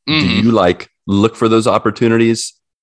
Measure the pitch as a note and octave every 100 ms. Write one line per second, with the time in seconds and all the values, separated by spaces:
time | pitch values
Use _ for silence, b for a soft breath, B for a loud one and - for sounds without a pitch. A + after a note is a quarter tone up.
0 | - D#3 F2+ F#2 A2+ A2 F2+ - - _
1 | - G2 A2 - A2+ A2+ A2 G#2 A2 -
2 | A#2 A2+ A#2 A2 - - _ _